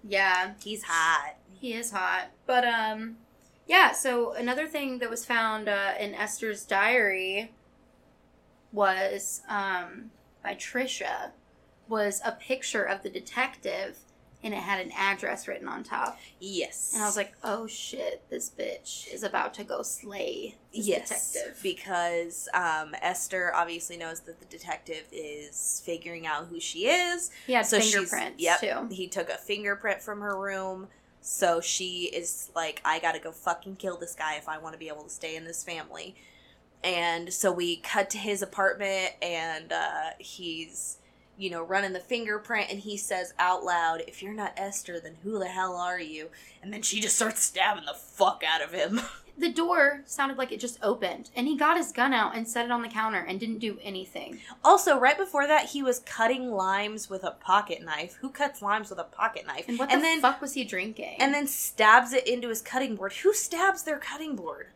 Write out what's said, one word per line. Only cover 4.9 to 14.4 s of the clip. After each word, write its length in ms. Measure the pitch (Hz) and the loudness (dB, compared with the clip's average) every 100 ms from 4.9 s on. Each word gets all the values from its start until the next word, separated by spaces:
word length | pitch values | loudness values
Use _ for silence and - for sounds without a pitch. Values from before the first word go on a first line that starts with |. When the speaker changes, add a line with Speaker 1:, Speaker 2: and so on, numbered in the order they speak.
| 254 | -4
Speaker 1:
that 100 | 233 | -4
was 160 | 233 | -4
found, 440 | - 233 226 214 208 | 0 2 2 0 0
uh, 260 | 202 196 - | 0 0 0
in 160 | 202 | -4
Esther's 500 | - 214 - 226 208 - | -2 -4 -2 -4 -4 0
diary 880 | 196 208 247 208 190 185 196 226 - _ _ _ _ _ _ _ _ _ _ _ | 4 6 6 4 2 0 -2 -4 -10 _ _ _ _ _ _ _ _ _ _ _
was, 680 | 208 196 190 196 202 - - - | 4 4 6 2 0 -6 -8 -4
um, 640 | 208 196 185 175 196 226 - _ _ | -2 0 -2 -4 -12 -18 -20 _ _
by 120 | - | -8
Trisha, 760 | 190 - 247 254 - - - - - _ _ _ _ - | -8 -4 -2 -2 -2 -4 -4 -6 -12 _ _ _ _ -4
was 320 | 220 208 196 | 0 0 0
a 80 | 233 | -4
picture 500 | 226 - 262 - 226 | -4 -4 -4 -2 -2
of 200 | 185 196 | 0 -2
the 80 | 202 | -4
detective, 880 | 185 - - 262 - 196 180 196 - - _ - - | -8 -6 -2 -2 -4 -8 -6 -6 -12 -20 _ -20 -12